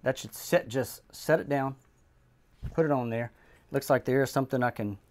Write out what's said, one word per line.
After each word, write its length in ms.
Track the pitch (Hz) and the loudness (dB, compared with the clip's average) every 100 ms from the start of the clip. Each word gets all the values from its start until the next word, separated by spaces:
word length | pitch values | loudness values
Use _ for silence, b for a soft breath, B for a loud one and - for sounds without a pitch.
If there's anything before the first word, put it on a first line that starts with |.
that 140 | 127 131 | -2 -4
should 160 | - | -6
set, 360 | - - - - | -12 0 0 2
just 340 | 123 117 - _ | -2 -4 -6 _
set 280 | - - 156 | -12 0 2
it 80 | - | 2
down, 260 | 139 135 135 _ _ _ _ _ _ _ _ - | 0 0 -4 _ _ _ _ _ _ _ _ -8
put 100 | - | 0
it 80 | 160 | 2
on 180 | 139 120 | 2 0
there. 220 | 113 120 b b b b | -4 -6 b b b b
Looks 180 | 139 - | -4 2
like 140 | 131 | 2
there 180 | - 127 | 4 2
is 80 | 131 | 2
something 320 | - 131 131 | 0 0 2
I 80 | 123 | 0
can 280 | - 104 101 _ | 0 -6 -6 _